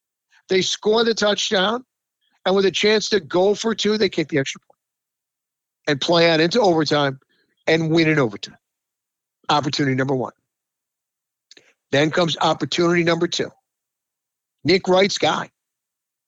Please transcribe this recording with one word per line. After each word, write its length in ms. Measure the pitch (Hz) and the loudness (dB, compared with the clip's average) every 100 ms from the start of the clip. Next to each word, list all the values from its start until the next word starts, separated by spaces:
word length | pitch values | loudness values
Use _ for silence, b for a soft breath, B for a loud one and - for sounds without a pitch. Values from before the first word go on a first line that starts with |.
| _ _ _ b b | _ _ _ b b
They 140 | 190 | -2
score 420 | 175 - 208 220 | 0 -4 0 0
the 120 | 233 214 | 0 0
touchdown, 680 | 208 196 - 196 190 247 - _ _ _ _ _ 190 | 0 -2 -2 -2 -2 -4 -10 _ _ _ _ _ -2
and 100 | 196 | 2
with 100 | 190 | 0
a 60 | |
chance 380 | - 208 220 - | 0 0 0 0
to 100 | 202 | -2
go 360 | 139 180 196 196 | 0 0 2 0
for 180 | 226 | -4
two, 240 | 214 202 214 | -2 -2 0
they 120 | 196 | 0
kick 200 | - 151 | -2 -4
the 80 | 143 | -2
extra 240 | 135 - | -4 -8
point 160 | _ _ _ _ _ _ _ _ _ _ _ _ - | _ _ _ _ _ _ _ _ _ _ _ _ -4
and 120 | 139 | -4
play 300 | - 170 170 | 0 2 4
on 100 | 160 | 4
into 220 | 165 240 | 2 2
overtime 580 | 202 160 147 147 139 135 _ _ _ _ - | 2 2 0 0 -2 -4 _ _ _ _ 0
and 240 | 165 160 | 0 2
win 180 | 165 160 | 2 2
in 120 | 151 | 2
overtime. 380 | 117 101 - - _ _ _ _ _ _ _ _ - | 0 -4 -16 -20 _ _ _ _ _ _ _ _ -2
Opportunity 460 | 151 143 139 143 131 | -2 -2 -2 -2 0
number 200 | 135 131 | -2 -2
one. 180 | 110 _ _ _ _ _ _ _ _ _ _ _ _ b b b - | -6 _ _ _ _ _ _ _ _ _ _ _ _ b b b -4
Then 200 | 139 151 | 0 0
comes 260 | 185 165 143 | 0 -2 0
opportunity 640 | 165 156 147 - 170 175 | -2 -2 -4 -2 0 2
number 240 | 165 165 175 | 0 0 -2
two. 220 | - - _ _ _ _ _ _ _ _ _ _ _ | -4 -8 _ _ _ _ _ _ _ _ _ _ _
Nick 240 | 139 185 185 | 0 0 2
Wright's 300 | 185 202 - | 2 2 0
guy, 320 | 156 - - _ _ _ _ _ _ _ | -2 -2 -6 _ _ _ _ _ _ _